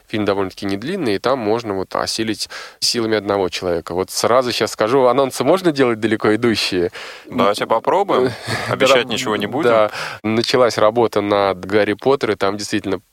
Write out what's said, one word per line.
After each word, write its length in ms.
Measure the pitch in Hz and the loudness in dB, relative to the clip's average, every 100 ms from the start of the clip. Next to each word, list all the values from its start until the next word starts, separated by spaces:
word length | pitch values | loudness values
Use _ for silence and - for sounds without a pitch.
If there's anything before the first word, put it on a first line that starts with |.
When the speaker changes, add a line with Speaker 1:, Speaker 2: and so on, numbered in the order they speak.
| _ | _
Speaker 1:
фильм 160 | 110 104 | -4 -2
довольно-таки 400 | 98 95 - 98 | -2 -2 -6 -6
недлинный, 500 | 98 127 196 135 95 | -6 -6 -4 -2 -2
и 40 | |
там 200 | - 135 | 0 0
можно 340 | 104 113 117 | 0 -2 -2
вот 200 | 98 90 - | -6 -4 -4
осилить 540 | - - 110 104 - - - - | -4 -4 -4 -4 -8 -12 -16 -6
силами 380 | - 117 113 110 | -4 -2 0 0
одного 320 | 101 101 92 | 0 0 0
человека. 440 | - 92 85 - | -2 -2 -2 -2
Вот 180 | 87 92 | -4 -4
сразу 400 | - 107 123 123 | -2 2 2 2
щас 200 | - 107 | 0 -2
скажу, 340 | - 110 135 127 | -2 0 4 4
анонсы 360 | 127 135 - | 4 0 0
можно 280 | 131 185 180 | 2 2 2
делать 280 | 139 123 113 | 2 2 0
далеко 360 | 110 107 110 110 | -2 0 2 2
идущие? 560 | 120 104 - 92 87 - - - - | 2 0 0 0 -2 -4 -16 -18 -8
Speaker 2:
Давайте 400 | 85 98 107 117 | 0 2 2 0
попробуем. 680 | 113 110 165 196 123 127 113 - | 0 2 0 2 2 0 -2 -8
Speaker 1:
<laughs> 180 | 113 - | -6 -4
Speaker 2:
Обещать 380 | 98 107 131 120 | 2 4 4 2
Speaker 1:
Да, 60 | |
Speaker 2:
ничего 220 | 107 113 107 | -4 -2 -2
не 120 | 101 | -2
будем. 220 | 120 127 | 0 2
Speaker 1:
да. 220 | 113 107 - - - | 4 2 -2 -10 -6
Началась 540 | 107 113 117 123 120 107 | -2 0 2 4 4 4
работа 440 | 107 117 110 107 | 2 4 2 2
над 440 | 101 101 98 90 95 | 2 2 2 0 0
"Гарри 280 | 104 101 | 0 2
Поттером", 400 | 101 131 139 117 | 0 0 0 0
и 40 | 98 | 0
там 200 | 98 104 | -2 -2
действительно 420 | 101 104 101 95 _ | -4 -4 -2 -6 _